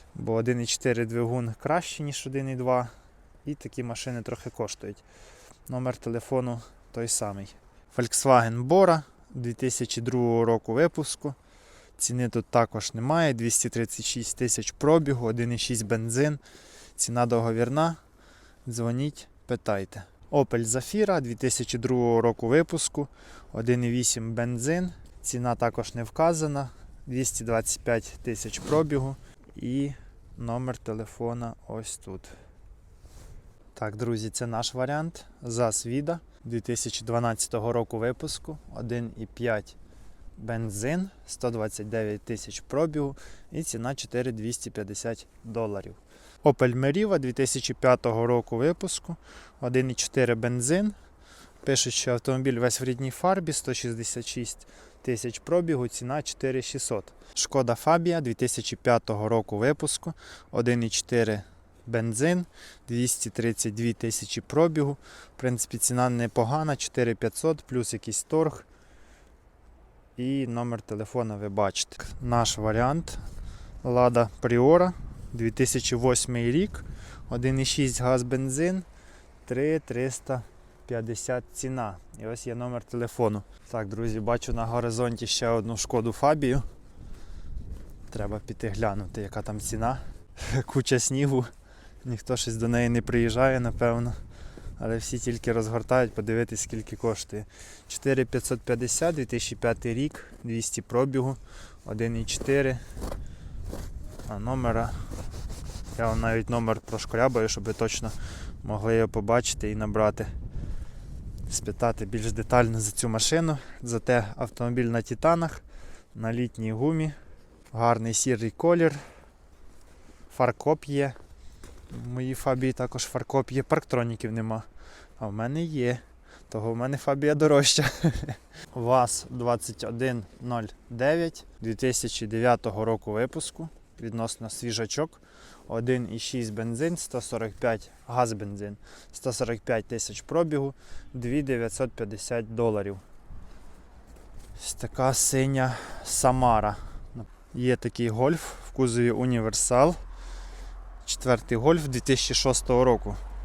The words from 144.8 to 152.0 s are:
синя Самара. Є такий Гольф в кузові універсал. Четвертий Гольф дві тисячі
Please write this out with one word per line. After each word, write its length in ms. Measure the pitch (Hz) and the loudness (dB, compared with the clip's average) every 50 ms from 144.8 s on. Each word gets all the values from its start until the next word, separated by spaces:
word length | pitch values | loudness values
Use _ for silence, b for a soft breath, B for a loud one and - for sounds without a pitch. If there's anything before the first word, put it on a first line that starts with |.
| - 113 - - 127 131 135 | -8 -6 -2 2 2 2 4
синя 640 | - - - - 131 131 135 135 135 131 127 123 B B B B B B | 4 2 4 4 4 4 4 4 2 2 2 0 B B B B B B
Самара. 720 | - - - - 131 123 127 127 123 113 107 104 104 101 B B B B B B - - 123 107 - - - - - - | -4 0 4 4 4 6 6 6 6 6 6 4 2 0 B B B B B B -12 -12 -12 -12 -14 -16 -20 -20 -10 -6
Є 220 | 127 123 123 127 | 0 2 2 2
такий 340 | - - 117 - - 120 117 | 2 0 -2 -2 0 0 2
Гольф 440 | 107 113 127 143 170 156 - - - - - | 2 4 4 4 4 2 -2 -6 -12 -12 -14
в 40 | - | -6
кузові 400 | - - 131 123 113 120 120 120 | 0 2 2 4 4 4 4 4
універсал. 840 | 110 107 123 127 123 117 110 110 107 - - - 127 123 139 170 175 - - B B B B B B B B B B B B B B B - - - - - - | 4 2 2 2 2 2 2 0 0 0 2 4 6 8 8 6 6 2 -6 B B B B B B B B B B B B B B B -14 -16 -16 -12 -8 -6
Четвертий 480 | - - - 127 123 113 - - 123 | -6 -2 2 2 2 2 2 0 0
Гольф 300 | 113 117 151 165 175 151 | 4 6 6 4 4 2
дві 120 | 143 127 | 0 -2
тисячі 360 | 120 | 0